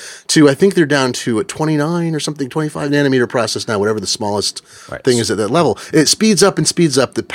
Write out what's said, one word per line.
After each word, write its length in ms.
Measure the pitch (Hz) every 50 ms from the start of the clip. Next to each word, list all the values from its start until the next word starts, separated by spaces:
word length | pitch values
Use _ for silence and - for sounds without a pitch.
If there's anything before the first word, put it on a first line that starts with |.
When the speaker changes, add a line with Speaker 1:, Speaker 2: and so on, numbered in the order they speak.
| - - - - - -
Speaker 1:
to, 200 | - 165 147 143
I 60 | 139
think 180 | - 196 202 190
they're 140 | 185 160
down 260 | 135 147 139 131 127 120
to 240 | - - 127 113
a 60 | 104 -
twenty-nine 720 | - - - 156 156 156 147 147 160 175 175 170 165 160
or 40 | 147
something, 300 | - 165 147 147 143 123
twenty-five 400 | - 160 151 151 - 156 151 143
nanometer 400 | 143 147 143 135 131 127 120 110
process 380 | - 127 113 110 - 107 -
now, 100 | - 110
whatever 220 | 98 101 107 110 107
the 80 | 92
smallest 560 | - - - 110 104 104 101 98 - - - _ _ - - - -
Speaker 2:
Right. 120 | - - -
Speaker 1:
thing 160 | 131 123 117
is 100 | 110 110
at 80 | 107
that 140 | 98 107 101
level. 260 | 135 170 165 127 101 - - - -
It 140 | 156 147
speeds 340 | - - - 220 220 208 151
up 160 | 202 190 -
and 100 | - 160
speeds 300 | - - 180 175 151 127
up. 160 | 135 123 - -
The, 120 | - - -